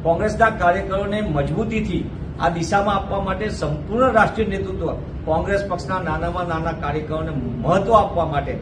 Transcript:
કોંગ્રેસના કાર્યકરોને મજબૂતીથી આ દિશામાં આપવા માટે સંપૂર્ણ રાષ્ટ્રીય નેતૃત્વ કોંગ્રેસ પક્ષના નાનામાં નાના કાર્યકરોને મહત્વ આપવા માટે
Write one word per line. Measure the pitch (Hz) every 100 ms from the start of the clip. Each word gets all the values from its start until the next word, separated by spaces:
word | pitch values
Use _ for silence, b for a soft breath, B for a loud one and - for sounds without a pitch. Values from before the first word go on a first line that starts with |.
કોંગ્રેસના | 156 170 214 214 226 208
કાર્યકરોને | 175 185 190 196 202 208 202
મજબૂતીથી | 147 143 165 220 220 208 170 151 - - -
આ | 165
દિશામાં | 170 151 202 202 202
આપવા | - 196
માટે | 196 185 214
સંપૂર્ણ | - 156 147 180 220 262
રાષ્ટ્રીય | 226 170 214 208
નેતૃત્વ | 196 190 190 160 - - - -
કોંગ્રેસ | 160 180 202
પક્ષના | 202 175 - 185
નાનામાં | 170 156 170 175 175
નાના | 160 165 160
કાર્યકરોને | 151 151 151 156 160
મહત્વ | 143 120 - 147 190 196
આપવા | 220 196 180 156
માટે | 147 131 151